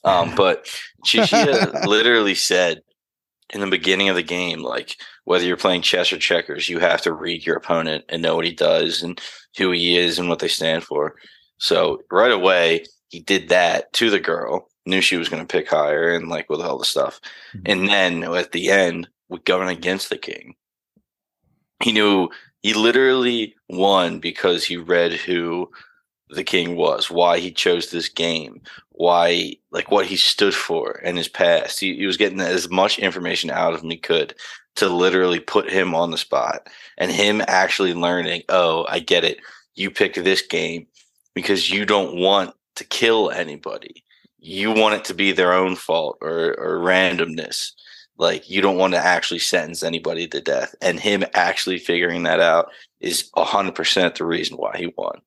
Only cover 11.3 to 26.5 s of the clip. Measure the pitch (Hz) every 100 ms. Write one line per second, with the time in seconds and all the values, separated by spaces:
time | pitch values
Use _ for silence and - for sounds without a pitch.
11.3 | _ _ _ - 87 85 65 - 90 120
12.3 | 107 92 90 85 82 - _ _ 85 78
13.3 | 95 80 90 87 - - - 113 101 85
14.3 | 85 57 85 - _ - 95 92 87 82
15.3 | 78 82 87 76 80 73 76 85 85 82
16.3 | 82 - 78 85 67 - 71 69 - -
17.3 | - - 104 92 98 98 101 92 85 82
18.3 | 87 85 82 95 98 90 85 85 _ _
19.3 | 90 - 92 92 85 85 95 - - -
20.3 | - - - _ _ _ _ _ _ _
21.3 | _ _ _ _ _ 120 107 104 98 87
22.3 | - - _ 101 107 117 123 131 131 123
23.3 | 117 107 _ _ 90 98 98 87 87 85
24.3 | - 95 85 - 87 82 87 85 82 -
25.3 | 87 85 87 90 - - _ _ _ _
26.3 | 76 80